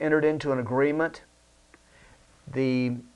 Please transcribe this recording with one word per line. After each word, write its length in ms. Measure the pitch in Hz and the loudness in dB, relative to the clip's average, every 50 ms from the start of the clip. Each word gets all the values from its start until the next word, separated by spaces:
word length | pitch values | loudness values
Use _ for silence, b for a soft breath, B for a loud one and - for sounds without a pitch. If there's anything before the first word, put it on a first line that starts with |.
entered 240 | 151 156 156 156 151 | 0 2 2 4 4
into 260 | 156 156 147 147 143 | 2 2 0 -2 -2
an 80 | 135 127 | -2 -2
agreement. 640 | 120 107 127 135 139 147 147 156 160 160 160 - - _ _ _ _ _ _ _ _ _ - b b b b b b b b b b b _ _ - - | -2 -2 0 2 2 2 2 0 -2 -4 -6 -10 -20 _ _ _ _ _ _ _ _ _ -20 b b b b b b b b b b b _ _ -16 -8
The 460 | 131 131 135 131 127 127 127 123 123 120 - - - | -4 -2 0 0 0 0 0 -2 -2 -4 -8 -14 -18